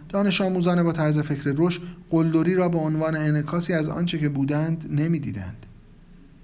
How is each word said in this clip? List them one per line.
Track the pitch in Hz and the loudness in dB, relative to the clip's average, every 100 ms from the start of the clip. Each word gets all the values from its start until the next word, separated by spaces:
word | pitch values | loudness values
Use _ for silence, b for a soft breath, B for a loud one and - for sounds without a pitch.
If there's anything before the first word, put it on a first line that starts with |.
| B | B
دانش | 196 202 185 | -2 0 2
آموزان | 190 185 175 175 | 0 0 2 2
با | 170 | 2
طرز | 160 151 151 | 2 2 2
فکر | 151 139 147 | 0 -2 -2
روش | 139 175 175 B B - | 2 2 0 B B -2
قلدری | 165 160 160 160 | 2 4 2 2
را | 185 180 | 2 2
به | 165 | 2
عنوان | 156 156 156 160 | 0 0 0 0
انعکاسی | 151 151 147 175 170 | 2 0 0 -2 0
از | 170 151 | 0 0
آنچه | 151 175 165 | -2 -2 0
که | 151 | -2
بودند | 139 139 147 160 165 - | 0 0 0 0 -2 -2
نمی‌دیدند. | 147 160 165 131 107 92 - - - - - - - - - | -2 0 0 -2 -8 -10 -12 -18 -20 -20 -20 -20 -20 -20 -20